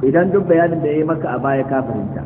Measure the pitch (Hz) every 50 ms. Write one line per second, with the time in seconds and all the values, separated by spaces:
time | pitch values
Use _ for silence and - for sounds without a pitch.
0 | - 135 147 170 180 190 185 202 - - 170 165 170 165 165 160 143 147 147 156
1 | 156 156 165 147 - 156 123 127 120 139 135 135 131 - 139 135 131 123 117 107
2 | 98 101 - - -